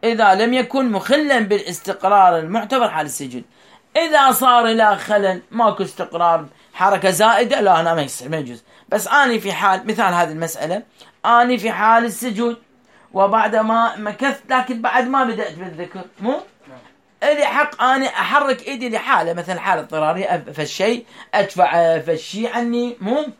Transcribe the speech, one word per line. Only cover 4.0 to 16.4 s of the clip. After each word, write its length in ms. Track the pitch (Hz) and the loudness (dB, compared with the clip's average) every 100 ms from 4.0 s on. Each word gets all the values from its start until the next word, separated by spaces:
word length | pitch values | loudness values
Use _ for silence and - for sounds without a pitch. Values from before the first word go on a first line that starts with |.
| 330 302 269 | 2 4 4
صار 360 | 247 254 240 226 | 4 4 4 4
لا 280 | 226 220 | 4 2
خلل، 480 | 202 - 208 196 185 - | 2 0 0 2 -2 -6
ماكو 320 | 220 226 - | 0 0 0
استقرار، 640 | 185 - 175 170 175 165 151 _ _ | -6 -6 -8 0 2 2 -2 _ _
حركة 360 | - 190 202 190 | 0 0 2 0
زائدة، 500 | 165 214 226 240 269 | 2 4 4 2 2
لا، 200 | 202 170 | 4 4
هنا 140 | 165 | 2
ما 80 | 165 | 0
يصير، 260 | 139 - 127 | -2 -8 -8
ما 80 | 160 | -8
يجوز. 280 | 135 117 _ _ _ | -8 -12 _ _ _
بس 200 | 220 185 | -4 0
أني 320 | 262 277 233 | 2 2 0
في 120 | 196 | -4
حال، 340 | 170 196 190 214 | -2 0 0 -2
مثال 280 | 208 202 | -2 0
هذه 180 | 175 170 | 2 0
المسألة، 500 | 156 165 - 151 190 226 _ - _ - | -2 -8 -6 -6 -6 -8 _ -20 _ 2
أني 320 | 240 247 247 | 4 4 0
في 140 | 214 | -2
حال 320 | 180 214 226 | -2 4 4
السجود، 520 | 240 - 247 202 240 233 _ _ _ _ _ | 2 -6 -8 -4 -4 -4 _ _ _ _ _
وبعد 440 | - 196 220 214 220 | 0 2 2 0 0
ما 400 | 220 226 226 - | 0 2 0 -2
مكثت، 460 | 214 208 269 269 - | -10 -4 -4 -4 -4
لكن 320 | 254 254 233 | -2 -2 -4
بعد 260 | 233 240 247 | -2 0 0
ما 160 | 262 | 0
بدأت 300 | 247 214 214 | -2 -4 -8
بالذكر، 460 | 160 185 160 175 190 180 _ | -10 -14 -12 -14 -14 -18 _
مو؟ 200 | 208 277 | -6 -6